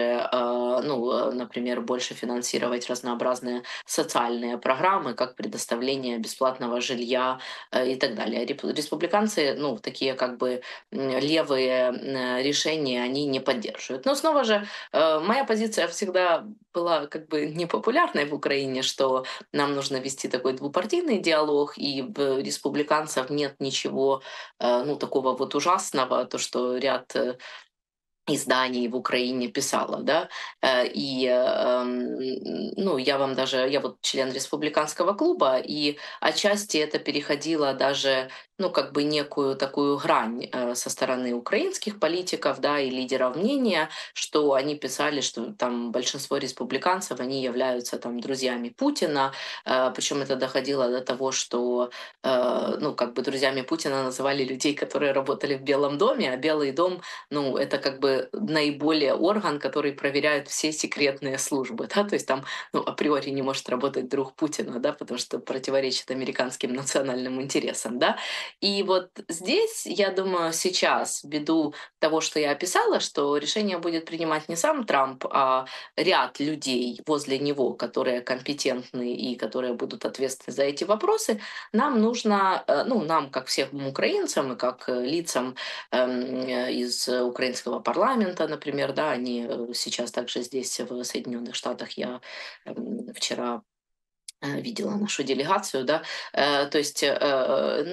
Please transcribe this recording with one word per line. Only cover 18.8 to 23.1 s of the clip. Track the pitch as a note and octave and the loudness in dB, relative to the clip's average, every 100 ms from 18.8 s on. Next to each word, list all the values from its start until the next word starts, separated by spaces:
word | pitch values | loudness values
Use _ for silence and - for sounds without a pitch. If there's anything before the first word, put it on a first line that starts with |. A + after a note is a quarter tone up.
что | C3 - C3+ C3 B2+ - - | 0 2 2 2 -2 -8 -4
нам | D3 C#3+ | 0 2
нужно | C#3 C#3 C3 | 0 0 -2
вести | C3 - - | -4 -6 -2
такой | B2+ C3 | 0 0
двупартийный | C3 C#3+ F3+ G#3+ F4 E4 G3+ | 0 0 -2 0 0 2 2
диалог, | E3 D#3 D3+ C#3+ D3 - | 4 4 4 2 2 -2
и | C#3+ C3+ | -4 -4
в | B2 B2 C#3 C3+ | -4 0 0 0
республиканцев | - - C#3+ C#3+ D3 D3+ D#3 | -2 -4 -2 0 2 2 0